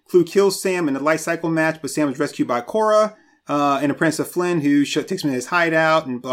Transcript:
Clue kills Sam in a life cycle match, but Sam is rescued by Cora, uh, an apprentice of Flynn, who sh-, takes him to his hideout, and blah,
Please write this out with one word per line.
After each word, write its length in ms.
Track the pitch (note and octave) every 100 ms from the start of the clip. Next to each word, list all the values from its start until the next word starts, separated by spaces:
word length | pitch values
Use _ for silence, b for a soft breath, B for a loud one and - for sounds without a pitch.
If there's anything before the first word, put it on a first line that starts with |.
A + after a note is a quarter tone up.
| -
Clue 160 | F3+ E3
kills 360 | G3 G3 F#3+
Sam 280 | F#3+ F3+ D#3
in 60 | C3+
a 20 |
life 220 | D3 D#3
cycle 280 | - E3+ E3
match, 300 | D#3+ D#3+ D#3
but 100 | C3+
Sam 180 | - D3
is 100 | C3
rescued 300 | C#3+ - B2+
by 100 | A#2+
Cora, 560 | - A3 G#3+ G#3+ G#3+ b b b -
uh, 320 | C#3+ C#3+ C3+
an 100 | C#3+
apprentice 280 | C3 E3 D3+
of 100 | C3+
Flynn, 300 | F3+ F3+ E3+
who 240 | C#3+ C#3+
sh-, 120 | C#3 D#3 D3
takes 160 | F#3+
him 60 | D3+
to 60 | B2+
his 100 | B2
hideout, 580 | F3 E3 D#3+ D#3+ D#3+ C3+
and 160 | B2
blah, 100 | B2+